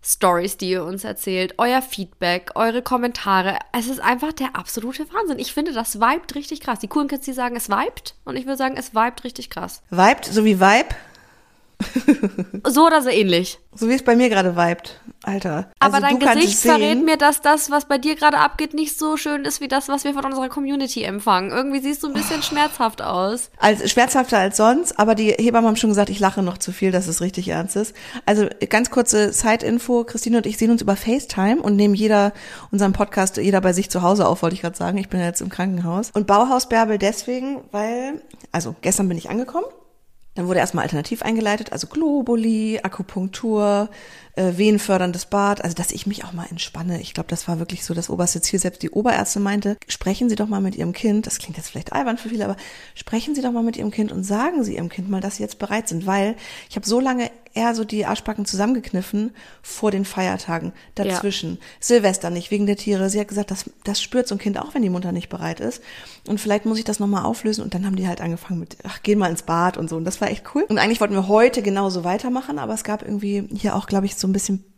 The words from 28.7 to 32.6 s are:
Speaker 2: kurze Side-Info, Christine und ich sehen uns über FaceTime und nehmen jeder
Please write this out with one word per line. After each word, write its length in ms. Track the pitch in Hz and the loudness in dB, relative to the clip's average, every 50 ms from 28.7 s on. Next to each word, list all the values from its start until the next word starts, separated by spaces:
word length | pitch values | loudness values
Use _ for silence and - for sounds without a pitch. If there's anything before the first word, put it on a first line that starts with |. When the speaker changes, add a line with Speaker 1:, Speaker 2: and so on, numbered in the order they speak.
| - 220 247 - | 2 2 2 2
Speaker 2:
kurze 440 | - 262 233 - - 214 214 202 208 | 2 0 2 4 4 4 2 2 2
Side-Info, 680 | - - 226 214 226 - - 220 240 - - 247 240 233 | 0 2 2 2 2 2 0 0 0 0 0 0 0 0
Christine 320 | 233 - 226 - 233 233 233 | -2 -6 -6 -2 2 2 2
und 80 | 214 | 2
ich 120 | - 214 - | 0 -2 2
sehen 140 | 226 226 | 4 4
uns 100 | 233 233 | 4 4
über 140 | 214 202 196 | 4 0 0
FaceTime 680 | 196 - - 226 285 - - - - 190 202 233 330 | 0 0 0 0 0 -2 -4 -2 0 2 2 2 2
und 140 | - 202 208 | 2 2 4
nehmen 200 | 202 208 208 202 | 4 6 4 4
jeder 360 | 196 208 220 214 208 202 208 208 - - - - - | 4 4 4 4 4 4 2 0 -4 -16 -18 -18 -18